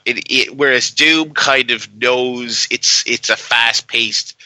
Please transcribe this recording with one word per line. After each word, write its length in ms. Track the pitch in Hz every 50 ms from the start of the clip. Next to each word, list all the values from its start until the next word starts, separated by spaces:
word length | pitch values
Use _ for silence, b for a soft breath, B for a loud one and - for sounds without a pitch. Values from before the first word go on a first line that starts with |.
| _
it, 180 | - 120 101 - -
it, 300 | - 131 - - - 135
whereas 320 | 143 139 127 123 120 -
Doom 460 | 113 - 151 156 160 160 160 156 147
kind 340 | - - 143 135 135 127 120
of 240 | 120 110 101 104 104
knows 760 | 107 120 123 127 127 127 127 123 123 123 120 113 - - -
it's, 320 | - - - - - - -
it's 240 | 113 117 - - -
a 60 | 110
fast-paced, 1000 | - - - 123 117 117 117 113 - - - - 117 117 110 104 - - - - B B